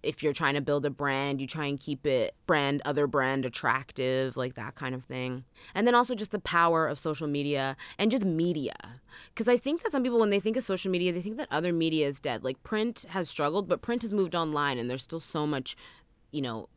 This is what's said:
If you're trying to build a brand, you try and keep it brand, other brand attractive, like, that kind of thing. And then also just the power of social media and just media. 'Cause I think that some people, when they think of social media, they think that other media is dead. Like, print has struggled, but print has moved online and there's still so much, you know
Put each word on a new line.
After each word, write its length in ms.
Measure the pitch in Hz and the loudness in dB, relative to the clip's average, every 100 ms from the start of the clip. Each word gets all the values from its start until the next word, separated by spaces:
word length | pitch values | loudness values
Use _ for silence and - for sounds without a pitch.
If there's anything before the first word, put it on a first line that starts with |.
If 200 | - 151 | -4 0
you're 80 | 156 | 0
trying 220 | 139 147 | 2 2
to 80 | 143 | 2
build 240 | 139 147 143 | 2 2 0
a 40 | |
brand, 520 | 131 143 135 139 139 | -2 -2 0 0 -2
you 60 | 135 | -4
try 180 | 160 147 | -4 -4
and 120 | 143 | -4
keep 300 | - 139 151 | -4 -4 2
it 260 | 131 110 - - | 2 2 -4 0
brand, 340 | 156 139 143 143 | 2 4 0 0
other 200 | 143 147 | 2 2
brand 400 | 139 131 135 127 | 2 2 0 -2
attractive, 920 | - 135 127 131 - 131 131 131 131 | -2 0 0 -2 -4 0 2 0 -2
like, 160 | 127 | -6
that 220 | 123 110 - | -6 -12 -8
kind 200 | 131 127 | -8 -8
of 80 | |
thing. 400 | 127 127 127 127 127 - - - | -8 -6 -6 -6 -10 -20 -10 2
And 100 | 233 | 4
then 100 | 240 | 6
also 200 | 247 240 | 4 -2
just 160 | 208 | -4
the 80 | 202 | -6
power 480 | - 170 170 165 156 | 0 4 6 4 2
of 100 | 143 | -2
social 300 | 160 151 156 | -4 -4 -2
media 480 | 143 143 143 135 135 - - | -2 0 0 -2 -4 -12 0
and 100 | 208 | 2
just 140 | 240 | 4
media. 760 | 196 160 175 160 127 - - 123 - - - - | 2 2 2 0 -4 -8 -16 -18 -20 -20 -18 -2
'Cause 140 | 220 | 4
I 80 | 247 | 4
think 260 | 262 330 | 4 -2
that 80 | 440 | 0
some 100 | 285 | 0
people, 180 | 254 233 | 2 4
when 100 | 214 | 4
they 100 | 202 | 4
think 160 | 196 226 | 2 -2
of 80 | |
social 260 | 233 185 196 | -2 -2 0
media, 200 | 180 180 | 0 0
they 100 | 175 | 0
think 140 | 185 226 | -4 -6
that 120 | 302 | -2
other 220 | 147 175 | 0 2
media 340 | 170 165 160 143 | 2 2 2 2
is 140 | 139 | 0
dead. 240 | 143 117 127 | -4 -4 -4
Like, 180 | 135 | -6
print 420 | - 214 226 226 196 | -4 -2 -2 -4 -6
has 200 | 180 170 | -4 -4
struggled, 380 | - 147 175 185 | 0 0 0 0
but 140 | 175 | -2
print 200 | - 240 | 0 -2
has 100 | 226 | 0
moved 200 | 202 180 | 0 2
online 440 | 170 160 151 143 127 | 0 0 0 0 0
and 120 | 120 | -2
there's 140 | 131 | -4
still 160 | - 165 | -6 -6
so 260 | - 160 151 | -4 -2 0
much, 300 | 143 127 - - - _ _ _ | 0 -4 -10 -16 -20 _ _ _
you 100 | 147 | -4
know 280 | 131 113 - | -4 -4 -10